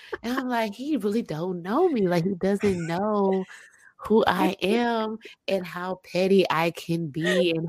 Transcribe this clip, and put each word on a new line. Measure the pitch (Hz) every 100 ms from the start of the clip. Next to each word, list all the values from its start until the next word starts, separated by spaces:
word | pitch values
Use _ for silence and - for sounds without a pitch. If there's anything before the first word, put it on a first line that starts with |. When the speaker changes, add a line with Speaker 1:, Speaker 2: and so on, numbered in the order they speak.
| - -
Speaker 1:
And | 226 262
I'm | 254
like, | 233 220
"He | 208 285 269
really | 202 226
don't | 185 156 185 180
know | 175 262 370
me. | 247 180
Like, | 175
he | 180
doesn't | 185 190 202 208 175 160
know | 170 214 208 196 190 190 - - _ - -
who | - 214 -
I | 180 185 -
Speaker 2:
<laughs> |
Speaker 1:
am | 185 233 240 226 220 220 - - -
and | 190 175
how | 175 185 185
petty | - 175 190 196 -
I | 156 170
can | - - 165 160
be | 156 170 185 180
and | 165